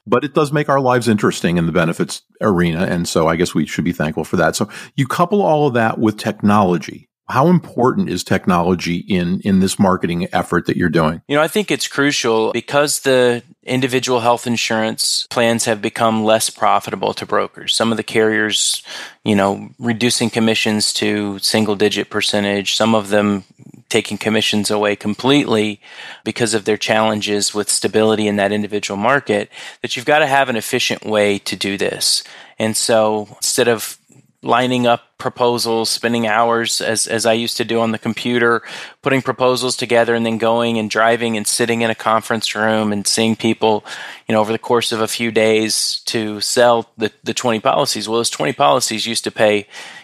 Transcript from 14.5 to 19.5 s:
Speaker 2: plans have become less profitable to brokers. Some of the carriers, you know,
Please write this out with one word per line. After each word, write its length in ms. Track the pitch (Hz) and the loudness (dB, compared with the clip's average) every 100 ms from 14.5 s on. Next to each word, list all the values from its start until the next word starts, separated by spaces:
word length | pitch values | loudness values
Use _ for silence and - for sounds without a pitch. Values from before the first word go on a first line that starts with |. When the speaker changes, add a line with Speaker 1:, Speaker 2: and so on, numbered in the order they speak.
| 113 - 113 110 110 - - - | -2 -2 0 -2 -2 -2 -2 -4
Speaker 2:
plans 340 | 127 117 117 - | 0 0 2 0
have 140 | 107 | -2
become 440 | 107 - 113 110 | -2 0 0 2
less 260 | 107 110 - | 2 2 0
profitable 640 | - 104 101 104 98 104 | -2 0 0 -2 -6 -4
to 100 | - | -4
brokers. 480 | 104 101 95 - - | -4 -2 -4 -8 -4
Some 200 | - 113 | 0 0
of 60 | 110 | -2
the 40 | |
carriers, 800 | - 117 110 110 107 101 - - - - - - | -2 2 2 2 0 0 -2 -4 -10 -16 -16 -8
you 140 | 110 101 | 0 2
know, 340 | 98 | 2